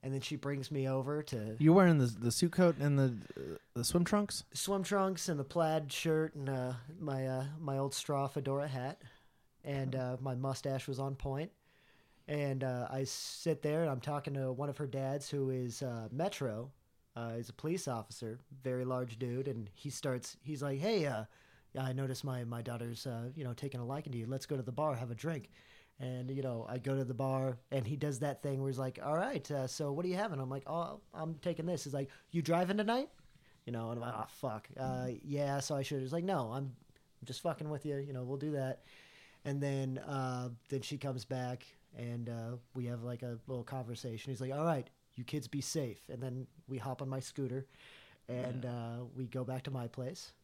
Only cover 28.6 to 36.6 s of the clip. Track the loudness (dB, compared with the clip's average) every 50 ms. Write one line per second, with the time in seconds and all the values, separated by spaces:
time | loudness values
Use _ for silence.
28.6 | 0 0 0 0 -2 -2 -4 -4 -2 0 2 2 2 2 0 -4 -4 -2 -2 -2
29.6 | 0 -2 -2 -2 -2 0 0 0 0 0 0 0 0 0 0 -2 -2 -2 -4 -6
30.6 | -4 -2 -2 -2 -2 -2 -6 -10 -14 -14 -8 -6 -4 -4 -4 -2 -2 -2 -2 0
31.6 | 0 0 0 -2 -2 -2 -2 -2 -2 -4 -6 -18 -20 _ 0 0 4 4 6 6
32.6 | 6 4 4 2 4 4 4 2 2 -2 -6 -18 -20 -20 -20 -20 -20 -20 -20 -16
33.6 | _ -4 -4 -2 -2 -2 -2 -2 -2 -4 -2 -4 -4 -6 -8 -4 -4 -2 -2 -2
34.6 | -6 -10 -8 -4 -2 -2 0 0 -2 -2 -4 -4 -4 -2 0 0 2 2 2 0
35.6 | 0 0 0 0 0 0 -2 -2 -2 0 -2 0 0 2 2 2 0 0 -2 -2